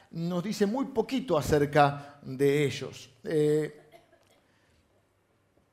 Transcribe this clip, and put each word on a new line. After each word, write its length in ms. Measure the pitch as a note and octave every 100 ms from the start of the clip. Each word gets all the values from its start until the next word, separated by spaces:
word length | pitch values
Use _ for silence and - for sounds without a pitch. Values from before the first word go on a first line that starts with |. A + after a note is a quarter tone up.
| -
nos 300 | - E3+ F3+
dice 240 | F#3 G3+ G3+
muy 200 | B3 C4+
poquito 520 | A3+ A3 B3+ F#3 D#3+
acerca 840 | C3+ D3+ D3 D3 C#3+ C#3+ - -
de 420 | C3+ C3 C#3 C#3+
ellos. 460 | C#3+ - - - - _ -
Eh, 520 | D#3+ D3+ D3+ D3+ - - - _ _ _ _ _ _ _ _ _ _ _ _ _ _ _ _ _